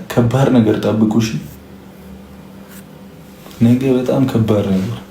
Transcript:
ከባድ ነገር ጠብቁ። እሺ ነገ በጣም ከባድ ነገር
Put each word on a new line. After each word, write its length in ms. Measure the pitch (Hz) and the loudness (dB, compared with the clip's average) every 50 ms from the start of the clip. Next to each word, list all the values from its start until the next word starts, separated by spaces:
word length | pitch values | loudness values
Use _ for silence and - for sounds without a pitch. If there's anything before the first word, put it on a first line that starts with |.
| - - | -12 -4
ከባድ 400 | - - 120 117 127 135 135 123 | -2 0 0 2 2 2 2 4
ነገር 240 | 127 123 107 107 107 101 | 4 4 4 2 0 0
ጠብቁ። 320 | 104 104 104 110 110 107 - | 0 -2 0 0 0 2 2
እሺ 140 | 117 113 - - - - - - - - - - - - - - - - - - - - - - - - - - - - - - - - - - - - - - - - - - - - - - - | 0 -2 -2 -4 -8 -10 -12 -16 -20 -20 -20 -20 -20 -20 -20 -20 -20 -20 -20 -20 -20 -20 -20 -20 -20 -20 -20 -20 -20 -20 -20 -20 -20 -20 -20 -20 -20 -20 -20 -20 -20 -20 -20 -20 -20 -20 -16 -4 0
ነገ 220 | 120 117 123 123 135 135 | 2 4 4 2 2 2
በጣም 300 | 127 127 127 - 135 139 131 | 0 0 0 0 0 0 0
ከባድ 420 | - - 113 110 104 107 104 98 98 | 0 0 0 0 0 0 0 0 0
ነገር 280 | 95 95 95 117 117 - - - | -2 -2 -2 -4 -6 -10 -14 -14